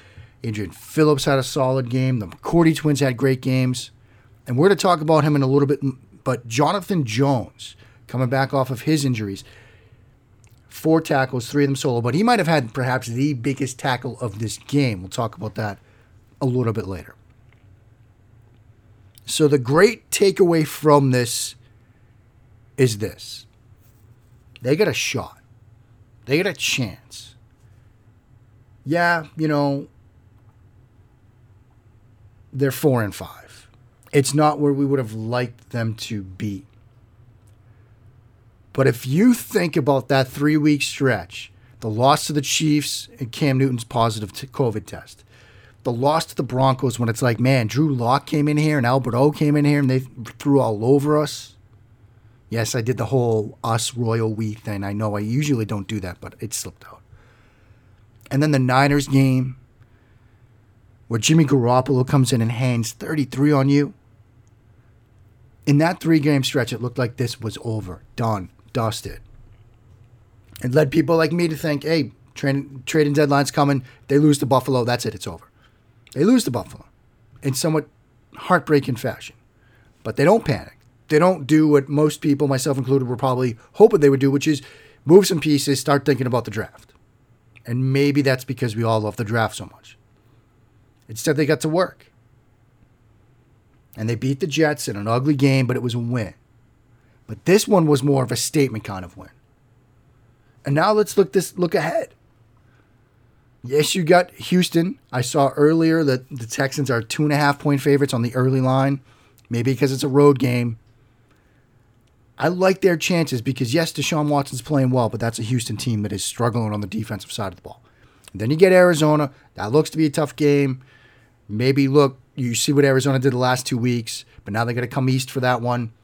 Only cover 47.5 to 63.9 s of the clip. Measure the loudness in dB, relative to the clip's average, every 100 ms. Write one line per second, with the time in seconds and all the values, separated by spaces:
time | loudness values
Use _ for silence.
47.5 | 2 0 0 0 0 0 0 0 -2 0
48.5 | 2 2 2 2 0 0 2 2 2 0
49.5 | 2 2 2 2 0 -2 -12 -16 -6 2
50.5 | 2 2 0 2 4 4 0 -2 -6 -16
51.5 | -20 _ -20 _ _ _ _ -20 _ -8
52.5 | -4 -2 -2 -2 -2 -2 0 0 0 -2
53.5 | -6 -2 -2 -4 -4 -2 -2 -2 -4 -6
54.5 | -8 -10 -8 -6 -4 -4 -4 -4 -2 -2
55.5 | -2 -2 -6 -6 -8 -8 -12 -16 -14 -10
56.5 | -10 -12 -16 -20 -20 _ -20 -20 _ _
57.5 | _ _ _ _ _ _ _ -6 -2 2
58.5 | 2 2 2 2 2 2 2 4 2 -2
59.5 | -8 -20 _ -20 _ _ _ _ _ _
60.5 | _ _ _ _ _ -8 -2 2 4 4
61.5 | 4 4 2 2 0 2 2 2 2 0
62.5 | 0 0 0 -4 -8 -6 -4 -4 0 2
63.5 | 4 4 4 2